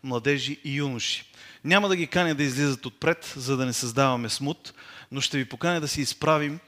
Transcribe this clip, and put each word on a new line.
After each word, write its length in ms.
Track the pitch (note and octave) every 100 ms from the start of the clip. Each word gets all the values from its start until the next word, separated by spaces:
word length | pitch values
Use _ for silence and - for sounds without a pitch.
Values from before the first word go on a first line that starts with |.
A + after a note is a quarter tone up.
младежи 560 | C3+ B2 B2 C#3+ C3 D3
и 120 | D3+ C#3
юноши. 500 | C#3+ A#2+ - - - - - -
Няма 260 | D3 F#3+ G3+
да 60 | F#3
ги 120 | D#3+
каня 280 | F3+ E3+ D3
да 80 |
излизат 420 | C#3+ B2+ C#3+ B2+ B2+
отпред, 480 | - D3+ E3 - C#3
за 200 | B2+ C3+
да 80 | C3
не 80 |
създаваме 560 | A#2 B2 A#2 C3+ B2 A2+
смут, 440 | - C#3 E3+ - - - - -
но 100 | C3+
ще 160 | C3 C#3+
ви 120 | B2+
поканя 320 | B2 E3+ F3
да 60 | D3
се 140 | D3
изправим 580 | C#3 - D#3+ D#3 D3 D#3+